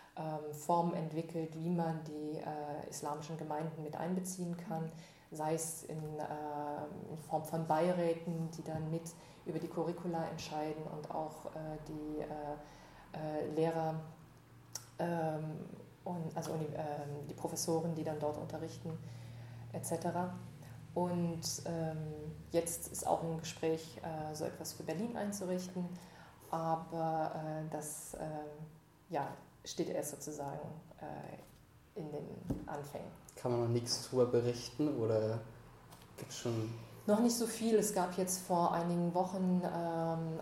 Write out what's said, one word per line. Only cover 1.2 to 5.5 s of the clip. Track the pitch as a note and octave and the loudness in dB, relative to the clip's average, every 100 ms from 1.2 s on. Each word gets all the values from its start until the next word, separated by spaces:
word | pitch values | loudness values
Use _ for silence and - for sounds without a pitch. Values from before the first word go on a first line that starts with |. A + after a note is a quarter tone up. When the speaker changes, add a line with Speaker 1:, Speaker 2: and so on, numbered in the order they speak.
| D#3+ E3+ D#3+ D#3+ | -2 -2 -2 -2
Speaker 1:
wie | E3 | 2
man | F3 E3+ D#3+ | 4 4 0
die, | D3+ D3+ D3+ D#3 | -4 -4 -2 -2
äh, | - D3+ D3 D3 - | -4 -4 -4 -4 -6
islamischen | - D3+ D3 D#3 D#3+ | -4 -4 -4 -4 -4
Gemeinden | D3+ D3+ E3 D#3 | -2 0 -2 -2
mit | D3+ - | -6 -2
einbeziehen | E3+ F#3 F3+ - F3 F3 | 0 0 0 -2 -2 -2
kann, | - E3 D#3+ - - - - | -2 -2 -2 -6 -16 -20 -12
sei | D#3 D#3 | -2 2